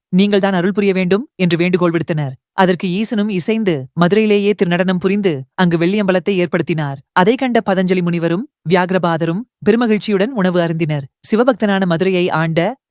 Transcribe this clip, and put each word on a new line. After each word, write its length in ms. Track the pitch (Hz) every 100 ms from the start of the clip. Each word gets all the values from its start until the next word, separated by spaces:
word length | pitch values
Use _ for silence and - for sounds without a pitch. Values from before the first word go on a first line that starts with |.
| _
நீங்கள்தான் 440 | 180 202 202 196
அருள் 200 | 185 185
புரிய 200 | 202 202
வேண்டும்" 360 | 185 180 196 302
என்று 220 | - 180 165
வேண்டுகோள் 340 | 180 175 175
விடுத்தனர். 400 | 165 - 151 139 131 _
அதற்கு 360 | - 185 185 190
ஈசனும் 400 | 185 220 214 214
இசைந்து, 580 | 180 185 220 190 147 131
மதுரையிலேயே 640 | 170 170 202 214 208 202
திருநடனம் 440 | 202 180 175 185 180
புரிந்து, 460 | 190 202 196 139 131
அங்கு 240 | - 180 165
வெள்ளியம்பலத்தை 520 | 170 214 190 185 180
ஏற்படுத்தினார். 640 | 185 175 180 - 160 143 139 _
அதை 220 | 185 190
கண்ட 260 | 254 262 240 214
பதஞ்சலி 360 | 185 185 185
முனிவரும் 460 | 175 170 165 175 294 _ 156
வியாகிரபாதரும் 720 | 180 180 190 170 160 165 180 - _
பெருமகிழ்ச்சியுடன் 680 | 208 233 240 208 - 196 220
உணவு 280 | 247 185 175
அருந்தினர். 420 | 170 160 160 147 139 _ -
சிவபக்தனான 540 | 214 254 226 208 196
மதுரையை 440 | 185 165 190 180 180
ஆண்ட 480 | 156 165 160 185 269 _